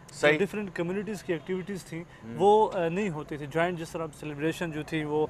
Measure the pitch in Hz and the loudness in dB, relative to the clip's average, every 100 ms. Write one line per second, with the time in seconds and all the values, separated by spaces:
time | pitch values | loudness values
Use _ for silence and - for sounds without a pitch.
0 | - - 147 156 - 208 202 170 175 190 | -20 4 6 6 2 -2 -6 -4 -2 -2
1 | 208 202 - 160 147 185 180 196 - 165 | -4 -6 -4 -4 -2 -4 -4 -8 -8 -12
2 | - - 113 120 196 214 214 202 165 175 | -12 -16 -10 2 6 8 6 2 0 0
3 | 208 151 147 139 143 160 170 170 165 170 | -2 -4 -6 -8 -4 0 2 0 -6 -6
4 | 160 - 151 143 160 156 170 151 147 160 | -8 -8 -10 -2 -2 -2 -4 -4 -4 -2
5 | 151 151 151 | 0 0 0